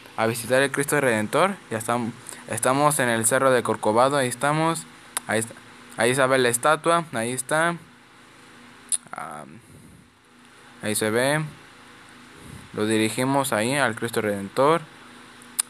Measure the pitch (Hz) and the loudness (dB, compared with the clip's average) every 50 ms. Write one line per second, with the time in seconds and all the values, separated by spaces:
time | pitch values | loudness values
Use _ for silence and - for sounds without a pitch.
0 | - - - - 110 113 113 - 113 107 127 131 139 139 135 139 139 147 151 147 | -20 -10 -4 -2 0 0 0 -2 -2 0 2 2 2 2 0 -2 -2 0 0 0
1 | 139 127 113 107 107 104 - 139 175 196 202 - - - - 107 110 - 120 120 | 2 2 2 0 0 0 0 2 2 2 0 -4 -8 -8 -8 -6 -4 -2 -2 -2
2 | 120 110 113 - - - - - - - 107 110 - 127 131 139 147 151 143 151 | -4 -6 -8 -10 -16 -18 -18 -16 -10 -8 -4 -2 0 2 2 2 2 2 2 2
3 | 131 120 117 113 110 - 135 131 135 135 127 120 107 - 107 104 - 107 107 113 | 2 2 2 0 2 2 2 4 4 4 4 2 2 0 -2 -2 0 2 2 4
4 | 127 135 143 143 131 123 120 123 - 143 151 156 160 165 165 160 - - - - | 4 4 2 0 0 -2 -2 -2 -2 -2 0 0 0 -2 -2 -4 -8 -14 -20 -20
5 | - - - - - - 110 110 113 117 - - - - - - - - - - | -20 -16 -14 -12 -6 -4 -2 -2 -2 -4 -10 -18 -20 -20 -20 -20 -20 -10 -2 0
6 | 113 120 127 143 135 131 135 131 127 120 117 120 - 151 156 156 151 165 170 170 | 0 2 2 2 2 4 4 4 4 2 2 2 2 2 2 2 2 2 0 0
7 | 165 - - 117 113 120 127 131 - - 151 156 165 170 170 160 - - - - | 0 -4 -6 -4 -4 -4 -4 -6 -6 -2 -2 0 0 0 -2 -6 -10 -18 -20 -20
8 | - - - - - - - - - - - - - - - - - - - - | -20 -20 -20 -20 -20 -20 -20 -20 -20 -20 -20 -20 -20 -20 -20 -20 -12 -8 -8 -8
9 | - - - - - 80 78 76 73 67 78 117 - - - - - - - - | -8 -10 -12 -12 -12 -12 -12 -14 -16 -18 -20 -20 -20 -20 -20 -20 -20 -20 -20 -20
10 | - _ _ _ _ _ - - - - - - - - - - - 107 107 - | -20 _ _ _ _ _ -20 -20 -20 -20 -20 -20 -20 -20 -18 -10 -6 -6 -4 -2
11 | 110 107 107 117 127 135 147 156 156 151 - - - - - - - - - - | 0 0 2 2 2 2 0 0 -2 -6 -10 -16 -20 -20 -20 -20 -20 -20 -20 -20
12 | - - - - - - - - - - - - - - - 107 107 107 110 107 | -20 -20 -20 -20 -20 -20 -20 -20 -20 -20 -18 -20 -18 -12 -6 -4 -2 0 2 2
13 | 110 110 110 - 127 131 139 143 135 - 117 104 107 120 139 147 135 117 110 113 | 0 0 0 -2 -2 0 0 0 0 0 0 0 0 0 0 0 0 0 -2 -4
14 | 117 117 - 120 107 107 101 101 98 98 - 127 131 147 160 170 160 - - - | -6 -4 -4 -2 -2 -2 -2 -4 -6 -4 0 2 4 4 2 2 -2 -8 -16 -20
15 | - - - - - - - - - - - - - - | -20 -20 -20 -20 -20 -20 -20 -20 -20 -12 -10 -10 -10 -8